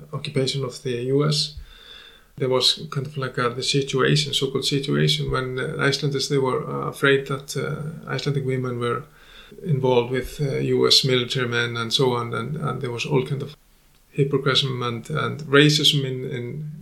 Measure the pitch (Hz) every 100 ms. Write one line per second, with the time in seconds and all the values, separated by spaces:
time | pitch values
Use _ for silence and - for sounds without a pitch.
0 | - - 147 131 131 139 123 - 127 117
1 | 127 139 147 147 - - - - - -
2 | - - _ - 131 127 - - 156 143
3 | 127 135 127 - 120 123 - 143 135 131
4 | 135 147 139 - 131 135 - 139 143 147
5 | 151 - 135 131 127 127 131 143 139 139
6 | 143 131 - 143 131 117 139 139 139 -
7 | 139 135 135 135 - 135 135 147 147 -
8 | - 135 147 135 123 131 127 120 120 120
9 | - - - - - - 170 131 127 123
10 | 117 127 - - 147 131 135 127 123 -
11 | 135 127 120 135 120 117 120 117 113 110
12 | 127 120 117 117 123 151 139 131 123 117
13 | 151 139 - 139 - - _ _ _ _
14 | _ - 147 135 139 131 135 123 120 117
15 | - 147 120 120 - 139 151 147 143 143
16 | 131 127 127 127 120 143 151 185